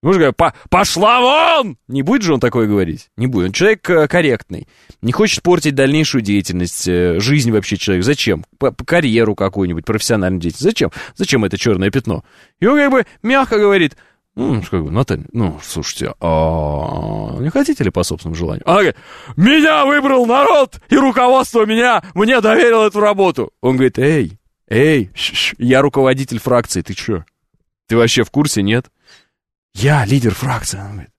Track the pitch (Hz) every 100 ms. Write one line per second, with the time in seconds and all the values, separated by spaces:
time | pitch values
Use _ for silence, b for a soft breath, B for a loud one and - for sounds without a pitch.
0 | 147 190 147 - 165 B B 180 202 -
1 | 208 247 247 302 330 320 226 127 _ 135
2 | 135 262 190 135 120 120 110 104 90 78
3 | - - 127 120 90 101 190 220 - 175
4 | 151 180 147 117 - 82 69 b b b
5 | 113 - 214 - - 175 151 139 135 147
6 | 151 135 101 101 95 90 87 - - 87
7 | 87 85 110 147 120 107 95 101 - 92
8 | 98 147 - 82 - _ 135 - 123 170
9 | 143 110 110 101 98 101 92 82 - 107
10 | - 113 92 92 85 78 160 226 98 B
11 | B - 196 127 101 98 120 95 98 135
12 | 120 87 - b b b 190 294 285 262
13 | 220 b 214 269 262 214 208 196 156 -
14 | b b _ - - 120 90 95 76 90
15 | 139 90 73 117 101 73 - 87 - -
16 | - - 85 80 80 80 76 73 - -
17 | - - - - 143 262 277 294 107 95
18 | 87 85 82 80 85 - - 185 180 -
19 | B B B 131 202 311 311 311 277 294
20 | 277 262 240 254 285 320 262 - _ 277
21 | 269 240 247 262 277 233 214 220 247 220
22 | B 170 220 254 214 220 240 226 214 208
23 | 208 202 190 151 113 _ 120 131 127 -
24 | 135 156 90 95 _ _ _ 107 151 151
25 | 95 - - - - - 120 127 139 135
26 | 131 131 135 120 - 123 113 92 80 98
27 | - 85 - _ _ _ _ _ _ 113
28 | - - 110 135 147 - 101 117 - _
29 | b b b b _ _ _ - 139 147
30 | 104 135 117 95 135 120 - 98 98 104
31 | -